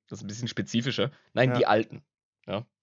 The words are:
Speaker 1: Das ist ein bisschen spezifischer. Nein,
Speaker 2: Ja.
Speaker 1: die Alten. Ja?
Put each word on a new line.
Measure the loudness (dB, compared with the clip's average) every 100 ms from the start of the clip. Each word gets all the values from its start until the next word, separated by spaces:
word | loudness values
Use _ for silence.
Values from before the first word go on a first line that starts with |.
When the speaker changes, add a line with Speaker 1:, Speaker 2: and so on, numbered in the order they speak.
| -16
Speaker 1:
Das | -14
ist | -12
ein |
bisschen | -8 -8
spezifischer. | -6 -2 -2 -2 0 -2 -4 _
Nein, | 2 2
Speaker 2:
Ja. | 4
Speaker 1:
die | 4
Alten. | 4 2 -6 _ _ _ _ -8
Ja? | -8 -8 _